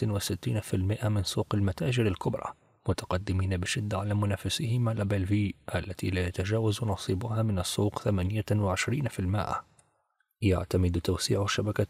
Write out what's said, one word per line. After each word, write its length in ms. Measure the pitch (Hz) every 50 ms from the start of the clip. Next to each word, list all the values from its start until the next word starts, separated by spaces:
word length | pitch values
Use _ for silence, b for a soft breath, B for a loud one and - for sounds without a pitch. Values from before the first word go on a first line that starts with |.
وستين 580 | - 110 104 101 - - 98 - - 127 120 107
في 140 | - - -
المائة 340 | 95 92 98 110 - - 107
من 140 | 107 101
سوق 320 | 95 - - - - - -
المتاجر 520 | 104 101 95 92 - 165 139 123 123 113
الكبرى، 460 | 101 90 - - - - - - - - _ _ _ _ _ - -
متقدمين 680 | 92 - - - - 92 101 - 92 92 95 95 95
بشدة 420 | 87 90 - - - 107 104 104 90
على 160 | 104 104 104
منافسهما 760 | 104 104 101 98 - - 98 - - - 113 120 123 120 113
لابيلفي 640 | 113 107 101 98 101 98 90 95 101 104 104 92 - _ _ - -
التي 360 | - - 95 92 - 104 95
لا 160 | 95 90 90
يتجاوز 580 | 90 - - 95 98 110 113 110 107 104 - 117
نصيبها 580 | 107 98 - - - 101 92 117 113 110 113
من 160 | 110 107 101 92
السوق 400 | 90 - - - 101 104 - -
ثمانية 460 | - 113 101 92 90 95 107 107 - -
وعشرين 560 | 104 107 104 92 92 - - - 120 147 139 113
في 100 | - -
المائة. 460 | 95 90 101 98 - - - - - _ _ _ _ _ _ _ _ _ _ _ _ _ _ -
يعتمد 580 | 113 98 90 87 92 - - 92 92 90 87 87
توسيع 460 | - - 90 - - - 107 98 101
شبكة 400 | 98 - - 101 107 107 - 104 -